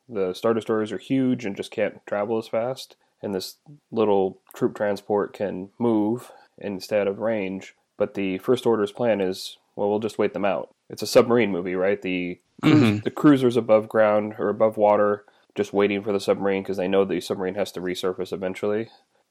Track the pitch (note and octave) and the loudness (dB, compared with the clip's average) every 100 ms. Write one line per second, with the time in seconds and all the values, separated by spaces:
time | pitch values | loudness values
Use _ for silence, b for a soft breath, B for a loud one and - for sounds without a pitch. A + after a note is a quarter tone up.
0 | _ A2+ F#2+ F#2 A2+ A2+ G#2+ A2 G#2+ F#2+ | _ -4 -4 -2 0 0 0 -2 -2 -6
1 | - C3+ B2+ B2 A2 G2 F#2+ - G2+ - | -4 0 0 0 -4 -8 -8 -4 -4 -4
2 | - G#2 G#2 A2+ A2 A2+ A#2+ C3+ - - | -6 -4 -2 -2 -2 -4 -4 -6 -12 -20
3 | _ _ G#2+ F#2+ - - - D3 _ A2+ | _ _ -6 -6 -6 -14 -20 -20 _ 0
4 | G#2+ G2 F#2+ F#2 _ - A#2+ - G#2 G2 | 2 4 2 -4 _ -4 -4 0 -2 -2
5 | - G#2 F#2 - G2 F#2 G2 _ A#2+ A2+ | -2 -2 -2 -4 -6 -6 -12 _ 0 2
6 | G#2+ A#2+ - B B - G2+ F#2+ - G#2+ | 2 -2 -6 B B -12 -10 -8 -2 0
7 | G2 G2+ A2 A2+ F#2+ F#2+ - _ _ - | 0 -2 -2 -2 -4 -6 -10 _ _ -4
8 | G#2 G#2 G2 F#2 - B2 B2 A2 G2+ - | -4 -2 -4 -4 0 0 2 2 0 -2
9 | A#2+ G#2 F#2 F#2+ - - _ - G2+ G#2 | 0 2 0 -4 -10 -16 _ -4 -2 0
10 | G#2+ - G#2 - G2+ F2 - _ _ - | -2 -2 -2 0 -2 -2 -4 _ _ -12
11 | G#2+ C3 A#2 A#2+ G#2 F2+ F2+ F#2 F#2+ G2+ | 2 4 6 4 2 0 -4 -2 0 0
12 | F#2+ F2+ F2+ F2+ _ - C#3+ D3+ A#2 G#2 | -2 -4 -4 -8 _ -2 4 6 4 2
13 | - - D3+ C3+ B2+ A#2+ A2+ G#2+ G#2+ A2+ | -4 2 4 6 4 2 4 2 4 2
14 | G#2+ G#2 G#2 G#2+ G2 G#2 A2 A2 G#2 G#2 | 4 4 0 -4 -4 2 0 4 4 4
15 | G#2 G#2 - b b - G#2 G2 G2+ G3+ | 4 0 -4 b b -6 -2 2 2 2
16 | A2+ G2+ G#2 F#2 G2 G2 F#2+ G2 F#2 G2 | -2 -2 0 0 0 -2 -2 -4 0 2
17 | F#2+ F2 - G2 F#2 G2+ F#2+ - F2+ F2+ | 2 0 -4 -4 -4 -4 -6 -4 -6 -4
18 | F#2+ F#2 F2+ F2+ F#2+ F#2 G#2 G#2 A2+ b | -4 -4 -6 -6 -6 -4 -2 -2 -4 b
19 | b b _ | b b _